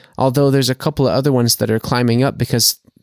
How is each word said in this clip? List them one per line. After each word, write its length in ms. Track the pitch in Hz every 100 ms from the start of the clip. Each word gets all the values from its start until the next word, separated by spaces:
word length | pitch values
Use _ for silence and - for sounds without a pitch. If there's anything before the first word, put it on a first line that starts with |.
| - -
although 320 | 131 127 143
there's 220 | 135 127
a 40 | 127
couple 320 | - 151 131
of 60 |
other 180 | 104 139
ones 260 | 127 117 -
that 120 | 113
are 100 | 113
climbing 440 | - 123 123 117
up 140 | 135 -
because, 420 | 120 120 104 - _ _